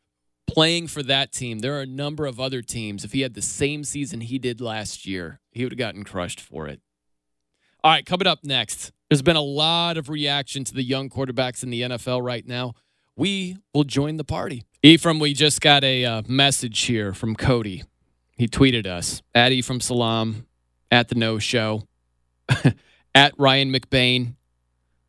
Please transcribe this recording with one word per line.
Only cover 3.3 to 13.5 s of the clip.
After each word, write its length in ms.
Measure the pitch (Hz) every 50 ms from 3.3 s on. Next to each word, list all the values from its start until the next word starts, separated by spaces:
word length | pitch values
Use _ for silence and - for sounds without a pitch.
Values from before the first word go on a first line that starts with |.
| 110
the 80 | 104
same 400 | - - - - 143 143 151 147 143
season 360 | - - 147 139 - - 117
he 180 | 113 117 131 131
did 220 | 123 123 117 110
last 460 | 120 113 110 107 101 - - - -
year, 340 | 98 95 90 85 80 - - _ _
he 140 | - 117 127
would 80 | 120
have 60 | - 120
gotten 260 | 120 104 - 101 101
crushed 360 | - 95 92 87 87 - -
for 280 | - - - 78 78 73
it. 120 | 69 - _ _ _ _ _ _ _ _ _ _ _ _ _ _ _ _ _ _ _ _ -
All 60 | 156
right, 120 | 160 143 -
coming 200 | - 185 180 190
up 140 | 180 156 - -
next, 480 | 139 135 123 107 - - - - - _ _ _ -
there's 140 | 151 139
been 140 | 131 170 165
a 40 | 156
lot 560 | 147 143 139 147 156 165 170 170 170 170 165
of 120 | 160 135 151
reaction 560 | 156 151 147 143 143 143 131 - - 139 131
to 100 | - -
the 80 | 135
young 260 | 127 123 131 135 135 127
quarterbacks 540 | - 139 135 127 117 131 127 123 123 -
in 80 | - 123
the 140 | 120 117 120
N 80 | 123
F 160 | 123 113 - 127
L 120 | 127 123
right 260 | 123 123 120 110 -
now. 280 | 123 123 123 127 120 120 _ _ _ _ _ _ _ _
We 400 | - 180 202 196 190 185 180